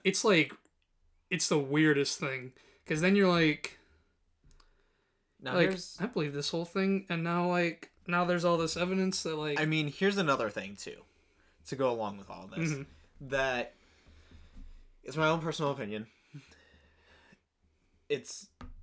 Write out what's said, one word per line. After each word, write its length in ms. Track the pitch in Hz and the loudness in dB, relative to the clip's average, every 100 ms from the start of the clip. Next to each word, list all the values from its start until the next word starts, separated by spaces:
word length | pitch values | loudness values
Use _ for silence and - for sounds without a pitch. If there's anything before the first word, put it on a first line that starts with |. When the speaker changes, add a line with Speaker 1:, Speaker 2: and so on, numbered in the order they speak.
Speaker 1:
it's, 220 | 190 196 226 | 0 2 4
like, 280 | 175 139 - _ _ _ _ _ _ - | 4 4 -2 _ _ _ _ _ _ -6
it's 180 | 180 - | -2 2
the 120 | 160 | 2
weirdest 600 | 135 147 156 143 139 - | 2 4 6 6 2 -2
thing. 320 | 143 131 127 - _ _ - | -4 -6 -10 -18 _ _ -4
'Cause 140 | 156 | 0
then 140 | 180 202 | 4 6
you're 140 | 190 | 6
like, 480 | 170 156 151 - - _ _ _ _ _ _ _ - _ _ _ _ _ _ _ _ | 6 4 2 -4 -12 _ _ _ _ _ _ _ -20 _ _ _ _ _ _ _ _
Speaker 2:
Now 140 | 131 175 | -2 2
Speaker 1:
like, 140 | 185 | 4
Speaker 2:
here's 260 | 185 - - | 2 -6 -6
Speaker 1:
"I 60 | 160 | -4
believe 260 | - 147 | -2 -2
this 160 | 143 143 | -2 -4
whole 140 | 165 | -4
thing," 420 | 170 190 190 196 190 | -4 0 2 0 -2
and 120 | 170 | -4
now, 280 | 170 175 175 | -2 0 2
like, 420 | 175 170 165 - _ - | 2 0 -2 -14 _ -4
now 160 | 175 | 0
there's 220 | 175 175 175 | 2 2 2
all 120 | 170 | 2
this 200 | 160 165 | 0 -2
evidence 460 | 180 190 190 185 | -2 0 0 -2
that, 120 | 170 156 | -4 -4
like 240 | 151 147 | -2 -2
Speaker 2:
I 60 | 156 | 0
mean, 220 | 156 147 | 0 0
here's 260 | - 196 202 | 0 0 2
another 320 | 160 131 110 | 2 2 0
thing, 280 | 104 98 101 | -6 -10 -12
too, 260 | - - - _ _ _ _ _ - | -14 -16 -20 _ _ _ _ _ -10
to 80 | 131 | -2
go 160 | 131 | 0
along 260 | 117 104 101 | 0 -4 -8
with 120 | 95 | -14
all 180 | 90 95 | -16 -12
this. 240 | 127 160 | -6 -4
Speaker 1:
Mm-hmm. 120 | 143 147 - _ - 135 | -4 -8 -18 _ -20 -6
Speaker 2:
That, 460 | 135 135 123 120 - _ _ - - - - - - - - - _ | -2 0 -2 -4 -10 _ _ -20 -20 -20 -20 -20 -18 -18 -18 -20 _
it's 140 | - 143 | -10 0
my 100 | 156 | 2
own 140 | 165 | 2
personal 300 | 160 147 143 | -2 -2 -2
opinion. 360 | 139 104 107 110 _ _ 143 - - _ _ _ _ _ - _ _ _ _ _ _ _ _ - | -4 -6 -8 -10 _ _ -20 -20 -20 _ _ _ _ _ -20 _ _ _ _ _ _ _ _ -8
It's 400 | 143 - - - - - - | -6 -6 -14 -16 -18 -16 -16